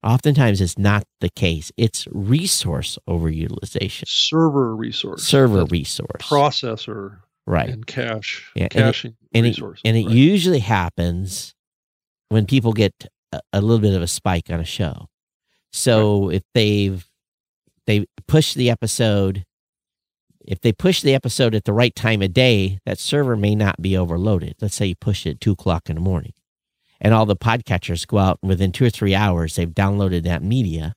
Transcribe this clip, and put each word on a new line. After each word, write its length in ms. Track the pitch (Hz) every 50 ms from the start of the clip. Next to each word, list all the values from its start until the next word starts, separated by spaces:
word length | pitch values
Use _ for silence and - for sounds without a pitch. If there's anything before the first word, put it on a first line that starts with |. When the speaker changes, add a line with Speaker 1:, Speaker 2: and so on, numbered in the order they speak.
| -
Speaker 1:
Oftentimes, 580 | 110 117 127 - 151 143 139 135 117 101 95
it's 180 | 95 85 - -
not 240 | 98 104 104 104 98 _ _ _
the 100 | - 90
case. 420 | _ - - 87 82 78 76 - -
It's 300 | - 117 110 - - - -
resource 880 | - - 98 101 123 156 180 190 - - - - 78 69 - - - - _
overutilization. 960 | - 87 85 82 80 80 80 80 - - - - 104 - - - - - - -
Speaker 2:
Server 680 | - - - - - 156 160 165 160 139 139 131 117 110
resource. 480 | 110 113 117 110 - - - 82 82 -
Speaker 1:
Server 360 | - - 139 135 123 107 95
Speaker 2:
That's 120 | 85 73
Speaker 1:
resource. 500 | 87 82 69 - - - 50 - - - -
Speaker 2:
processor 960 | - 147 143 143 147 131 - - 123 113 110 - - 110 110 98 98 104 90 _ _ _ _ _
Speaker 1:
Right. 240 | - 95 80 67 131
Speaker 2:
and 160 | 127 107 113
cache, 680 | - - 131 123 117 113 110 98 - - - - - _
Speaker 1:
Yeah, 80 | - -
and 80 | - -
it, 40 | - 131
Speaker 2:
caching 320 | 131 131 - - 120 113 _ _ _
Speaker 1:
and 140 | - 113 113
it, 40 | 120
Speaker 2:
resources, 320 | 110 - 120 104 85 - -
Speaker 1:
and 100 | 110 113
it 100 | 117 107
Speaker 2:
right. 80 | - 113
Speaker 1:
usually 440 | 123 135 160 202 202 165 185 180 139
happens 920 | 104 98 110 98 90 85 _ - 85 87 85 87 95 95 90 - - - _ _ _ _ _ _ _ _ _ _ _ _ _ _ _ _
when 180 | 107 113 104
people 260 | 95 131 135 110 117 110
get 200 | 107 107 95 _ _ - - _ _ _ _
a, 100 | - 71 - _ -
a 80 | 101
little 160 | 101 110 117 113
bit 140 | 104 104 98
of 80 | 92
a 60 | 85
spike 420 | 82 - - _ 98 90 85 80 -
on 100 | 87 82
a 60 | 82
show. 400 | - - - 101 78 - - - - _ _ _ _ _ _ _ _ _ _ _ _
So 560 | - - - 131 117 110 107 107 104 101 98 95
Speaker 2:
Right. 60 | 78
Speaker 1:
if 60 | 95 - _ _
they've, 520 | 120 110 104 104 104 101 98 95 90 87 _ _ _ _ _ _ _ _ _ _ _ _ _ _ _ _
they 200 | - 107 104 101 - _ - -
push 280 | - 147 156 147 - -
the 160 | 139 123 120
episode, 720 | 117 - - 107 - - 120 110 104 101 98 95 95 95 90 _ _ _ _ _ _ _ _ _ _ _ _ _ _ _ _ _ _ _ _
if 160 | - 98 -
they 100 | - 120
push 300 | 104 _ - 180 185 -
the 120 | - 139 135
episode 400 | 135 - 123 - - 135 117 110
at 120 | 107 -
the 80 | - 104
right 200 | 110 123 120 -
time 280 | - - 110 113 104 98
of 100 | 95 87
day, 460 | 127 127 127 117 101 92 95 95 95 _
that 100 | - 98
server 380 | - - - - 147 143 127 120
may 180 | 107 101 104 104
not 260 | 107 107 98 - - 85
be 120 | 95 95
overloaded. 600 | 92 90 85 82 85 92 110 104 87 78 76 78 _
Let's 120 | - 101 -
say 120 | - 110
you 80 | 95 85
push 320 | - - - 101 - -
it 40 | 82
at 100 | 71 -
two 100 | - 110
o'clock 380 | 95 - - 92 85 82 _ -
in 60 | 80
the 60 | 80
morning, 320 | 85 95 92 82 - - - _ _ _ _ _ _ _ _ _ _ _ _ _
and 140 | - 104 113
all 120 | 110 110
the 100 | 104 101
podcatchers 680 | 90 - 117 113 120 113 - 143 - - - 87 82 -
go 120 | _ - 104
out, 180 | 98 95 87 -
and 80 | - 95
within 220 | 95 85 98 92
two 140 | 87 - 131
or 40 | 120
three 240 | - - 107 98 98
hours, 400 | 95 107 101 90 85 82 78 -
they've 120 | - 87 82
downloaded 540 | 80 - 98 98 101 101 101 95 90 87 80
that 200 | 87 87 76 73
media. 500 | 98 117 131 120 92 80 80 78 80 107